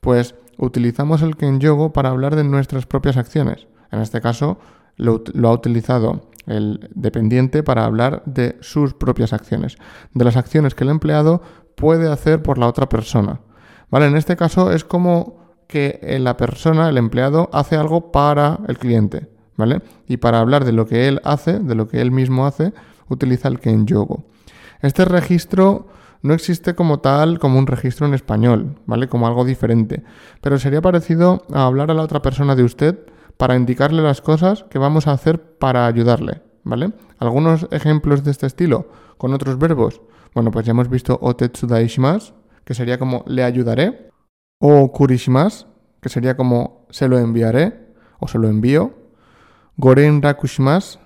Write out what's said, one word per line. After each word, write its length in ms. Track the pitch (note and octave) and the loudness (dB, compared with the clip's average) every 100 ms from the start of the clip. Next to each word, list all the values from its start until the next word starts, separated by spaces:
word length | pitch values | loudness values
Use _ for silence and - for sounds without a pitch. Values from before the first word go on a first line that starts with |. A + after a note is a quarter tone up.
pues 340 | - B2 A#2+ - _ _ | 2 0 0 -8 _ _
utilizamos 640 | B2+ B2+ A#2+ A#2+ C#3+ D#3+ | -6 -2 -2 -2 -2 0
el 140 | D#3+ D3+ | 0 -2
kenjogo 560 | D3 C3+ D3 D3 D#3 | -2 0 2 2 0
para 180 | D3+ C3 | 0 -2
hablar 260 | C3 C3+ D#3 | -2 -2 0
de 80 | |
nuestras 420 | D3 C#3 C3 C3+ B2 | 0 0 -2 -6 -6
propias 300 | D3 D3 B2+ | -4 -2 -2
acciones. 500 | A#2+ D#3 C3 - - _ _ | -2 -2 -4 -6 -14 _ _
En 100 | G#2+ | -8
este 200 | A2+ A#2 | -6 -4
caso, 380 | A#2 A#2 D3 F#3+ - _ _ _ | -4 -2 -4 -4 -12 _ _ _
lo 280 | A#2+ A2+ | 0 0
ut-, 80 | A2+ | -2
lo 140 | - A#2 | 0 2
ha 40 | |
utilizado 800 | A#2 B2 A#2 A2+ B2+ A2+ - - - - | 2 0 -4 -2 -2 0 -4 -10 -20 -8
el 440 | G#2+ G#2+ G#2 - | -6 -4 -6 -12
dependiente 680 | - A2 A#2+ A2 B2 C3 D3+ | -6 -6 -2 0 2 0 0
para 200 | D3+ B2 | 0 0
hablar 380 | A2+ A2 B2 D3+ - | 0 0 -2 -4 -8
de 320 | C3 A#2+ - | -4 -4 -4
sus 340 | - D3+ C#3+ | -8 -2 -2
propias 380 | - B2+ B2+ A#2 | -2 -2 0 -2
acciones, 440 | G#2+ - - - - - - - | -4 -6 -6 -6 -10 -20 -20 -10
de 120 | B2+ | 0
las 120 | A#2+ A#2+ | 2 2
acciones 380 | A#2+ D#3 D3 | 0 0 0
que 100 | - | 0
el 60 | C3+ | -2
empleado 520 | D3+ D3+ D3+ D3+ E3+ - - _ | 0 0 2 2 0 -4 -20 _
puede 380 | - D3 E3 E3 | -4 0 2 0
hacer 300 | D3 - D#3+ | -2 0 0
por 160 | D#3 B2+ | 0 0
la 100 | A#2+ | 0
otra 200 | A#2+ C3+ | 0 -2
persona, 520 | A2 G#2+ A#2 G2+ - _ _ _ - _ | -2 -2 -2 -2 -4 _ _ _ -20 _
¿vale? 160 | B2+ D3 | 2 2
En 100 | D3 | 2
este 200 | D3+ F3 | 0 0
caso 340 | E3+ - F#3 | 0 2 2
es 140 | E3+ | 0
como 580 | - F3 F3 F3 F3 - _ _ _ | -2 -2 0 0 -2 -12 _ _ _
que, 340 | D3+ C#3 - | -4 -4 -4
eh, 160 | - C3 | -6 -2
la 180 | B2+ B2 | -2 -2
persona, 540 | C3+ - E3 D#3+ E3 | -4 -2 0 2 2
el 80 | C3+ | 0
empleado, 500 | A#2 A#2+ C3 D3+ F3 | 0 0 0 0 0
hace 220 | D3 C#3+ D#3+ | -2 -2 0
algo 360 | D3+ E3 E3 | 0 -2 -2
para 480 | D3 C#3+ D3 D3 D#3+ G#3 | 0 0 2 0 -2 -8
el 80 | A#2+ | -6
cliente, 540 | B2 A#2 G#2 - - _ _ - | 0 0 0 -4 -12 _ _ -4
¿vale? 240 | A2 D3+ - - _ | -2 -2 -6 -20 _
Y 120 | B2 | -2
para 220 | A#2+ A#2 | 0 2
hablar 260 | A2+ C#3+ C3 | 2 2 2
de 60 | |
lo 140 | A2+ A2 | 0 0
que 220 | A2+ C3 | 0 0
él 140 | C#3 | 0
hace, 340 | - D3 - F#3 | -2 -4 -2 -4
de 160 | F3+ | -2
lo 140 | A2+ A2 | -4 -4
que 140 | A#2+ | -2
él 80 | B2 | -2
mismo 340 | B2+ B2+ B2+ | 0 0 0
hace, 300 | C#3 - E3 - - _ - | -2 -2 -4 -6 -20 _ -10
utiliza 400 | C3 C3+ B2 C3+ | -4 -2 -2 -2
el 100 | B2+ | -4
kenjogo. 680 | - A2 G#2+ A#2+ G2 - - _ - - - _ | 0 0 2 0 -2 -6 -12 _ -20 -20 -20 _
Este 240 | C#3 C#3 F#3 | -4 2 2
registro 800 | F3+ - F3 - F#3+ F#3+ G3+ - - - _ | 2 2 -2 0 2 2 2 -6 -20 -20 _
no 140 | C#3 | 0
existe 400 | D#3+ - E3+ - | 0 0 -4 -4
como 260 | F3 E3+ C#3+ | -2 0 2
tal, 380 | C#3 C#3+ D#3 E3+ | 2 2 2 0
como 200 | C#3+ C3 | 2 2
un 80 | C3+ | 2
registro 400 | B2+ B2+ A#2+ D3 | -2 -4 -2 -2
en 60 | |
español, 680 | C#3 - G#2+ A#2+ A2+ G#2+ C#3+ | -2 -2 0 2 2 0 -10
¿vale? 240 | - A#2 B2+ | -6 -4 -2
Como 180 | B2+ A#2 | 0 0
algo 200 | A#2+ B2+ | 0 -2
diferente, 580 | C3 A2+ A#2 A2 - - - - - | 0 0 0 0 -4 -12 -20 -20 -10
pero 160 | C#3+ C#3 | -2 -2
sería 240 | C3 D3 | 0 0
parecido 640 | F3 F3 E3 E3 F3 F#3 - | 0 0 0 2 2 2 -2
a 100 | C#3+ | 0
hablar 260 | C3 C3 D3+ | 0 0 0
a 40 | |
la 80 | D#3+ | 0
otra 180 | D#3 D3 | 0 -2
persona 340 | C#3 C3 C#3+ | -2 0 0
de 100 | C3 | 4
usted 340 | A#2+ - D3+ F#3 - - - - | 2 2 -2 -2 -10 -20 -20 -4
para 180 | B2+ B2+ | 0 2
indicarle 440 | B2 B2 C#3 D#3+ | 0 0 0 2
las 180 | D#3 C3+ | 0 0
cosas 440 | - D#3 F3+ G#3 - | 0 2 2 0 -4
que 80 | C#3 | -2
vamos 300 | C#3 D#3 D3+ | 0 0 0
a 40 | |
hacer 440 | C#3 - E3 - _ | 0 0 -2 -4 _
para 280 | C3+ B2 A#2+ | -2 2 2
ayudarle, 560 | A#2 A#2 A#2 - - _ _ | 2 2 2 0 -8 _ _
¿vale? 300 | - A#2 E3+ - - _ | -8 -4 -4 -8 -20 _
Algunos 480 | A#2 B2 D#3+ D#3+ D#3+ | -4 0 2 0 -2
ejemplos 500 | D3+ D3+ D3+ D3+ C#3+ | -4 0 0 0 0
de 80 | C#3+ | 0
este 160 | C#3 C3+ | -4 -6
estilo 420 | - F3 A#2+ - - - _ | -2 -2 0 -4 -18 -20 _
con 160 | B2+ | -4
otros 260 | C3+ C#3 C3 | -4 -4 -2
verbos, 440 | D#3+ D3+ G#2+ - _ _ _ | 0 0 -2 -4 _ _ _
bueno, 160 | - A#2 | -2 -2
pues 160 | A2+ A2+ | -2 0
ya 40 | |
hemos 160 | A#2 B2 | 0 0
visto 300 | B2+ - B2+ | -2 -2 -2
otetsu 460 | B2 A#2+ B2 - B2 | -2 -2 -4 -4 -2
dai 200 | A#2 A#2 | 0 0
shimasu, 480 | B2+ C3 F#3+ - - _ _ | 0 0 0 -6 -20 _ _
que 100 | - | -12
sería 240 | A#2+ A#2+ B2 | -8 -4 -4
como 260 | C3 B2 - | -4 -6 -6
"le 160 | B2+ | -2
ayudaré", 680 | B2 B2 A#2+ A2+ F3 C4 - _ _ _ _ _ | -2 0 -2 0 0 -2 -16 _ _ _ _ _
o 320 | C#3+ D3 C3+ | 6 6 6
kurishimasu, 720 | - C#3 B2+ - B2+ F3+ - - _ _ _ | 4 2 2 2 2 2 -2 -20 _ _ _
que 80 | B2+ | -8
sería 280 | B2 B2 B2+ | -4 -2 0
como 500 | B2+ A#2+ - - _ | 0 0 -2 -10 _
"se 180 | - C3+ | -4 0
lo 100 | B2+ | 2
enviaré" 720 | A#2 A#2 A2+ A#2+ F3 - - _ _ _ | 0 0 0 2 0 -4 -20 _ _ _
o 80 | - | -6
"se 100 | - | -2
lo 100 | A2 | 0
envío", 460 | G#2+ A#2 C#3+ A3 - - _ _ _ _ _ _ - | 0 2 2 0 -6 -20 _ _ _ _ _ _ 0
goren 460 | C3 C3 D3 D3 | 4 6 6 4
raku 240 | C#3+ C#3+ C#3 | 2 -2 -4
shimasu 540 | - C3+ E3 - - | -2 2 2 -2 -16